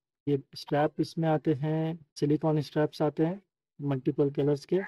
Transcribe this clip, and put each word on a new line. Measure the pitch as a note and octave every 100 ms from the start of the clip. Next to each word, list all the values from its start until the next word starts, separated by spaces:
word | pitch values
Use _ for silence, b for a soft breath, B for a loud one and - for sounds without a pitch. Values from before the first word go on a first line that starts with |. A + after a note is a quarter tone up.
| _ _ -
ये | C#3 - -
strap | - D3 D#3 -
इसमें | D#3 E3+ D#3+
आते | D3+ D#3+ C3+
हैं, | D#3 D#3+ D#3+ E3+ - -
silicone | D3 D3+ D#3+ D#3
straps | C#3 D3+ D3+ -
आते | D3+ D3+ E3
हैं | G3+ - _ _ -
multiple | C#3+ C3+ D3 C#3+ C#3+
colors | D3 C#3+ C#3+ -
के। | F3+